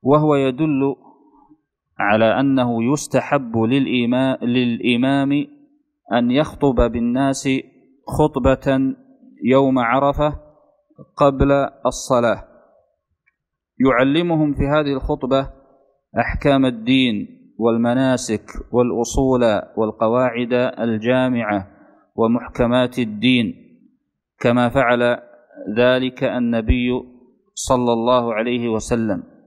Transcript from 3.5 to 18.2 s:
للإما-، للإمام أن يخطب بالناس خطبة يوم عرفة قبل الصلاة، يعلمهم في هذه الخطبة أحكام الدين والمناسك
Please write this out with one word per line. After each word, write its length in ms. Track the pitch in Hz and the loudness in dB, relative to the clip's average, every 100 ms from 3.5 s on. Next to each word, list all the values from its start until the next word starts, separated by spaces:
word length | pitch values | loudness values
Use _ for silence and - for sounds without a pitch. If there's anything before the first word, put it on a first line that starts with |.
| 113 | -2
للإما-، 840 | 110 135 127 123 120 127 135 131 | 0 0 0 0 0 0 0 -2
للإمام 880 | 120 123 123 117 123 120 135 139 139 143 - - _ _ _ _ - | -2 0 0 -2 -2 0 2 0 0 -2 -4 -12 _ _ _ _ -4
أن 180 | 117 123 | 0 2
يخطب 600 | 127 151 - 143 120 120 | 0 -2 0 0 2 0
بالناس 580 | 117 117 123 139 135 139 131 - _ _ _ - | 0 -2 0 -2 -2 -2 -4 -4 _ _ _ -10
خطبة 880 | - 151 139 127 131 143 135 135 131 _ - - _ | 0 0 2 0 0 0 0 -2 -4 _ -20 -20 _
يوم 360 | 113 131 135 131 | 2 4 4 2
عرفة 600 | 117 127 139 143 151 147 - _ _ _ _ _ - - | 0 2 0 0 -2 -4 -16 _ _ _ _ _ -20 2
قبل 340 | 143 135 139 139 135 - 123 | 2 4 2 2 0 -2 -4
الصلاة، 580 | - - 127 120 98 - - _ _ _ _ _ _ _ _ _ _ _ _ 131 | -4 0 2 2 -2 -6 -20 _ _ _ _ _ _ _ _ _ _ _ _ 2
يعلمهم 680 | 120 131 151 175 165 151 | 4 2 2 0 0 0
في 140 | 139 139 | 0 0
هذه 260 | 151 147 | 0 0
الخطبة 560 | 135 - 147 127 135 135 - _ _ _ _ _ - | -4 -4 -6 0 -2 -2 -10 _ _ _ _ _ -4
أحكام 460 | 117 - 147 135 131 | -4 -2 2 2 2
الدين 640 | 117 113 131 127 104 90 - - - | -2 0 2 2 -2 -8 -16 -20 -2
والمناسك 880 | 113 117 117 123 131 123 | 0 2 0 2 0 0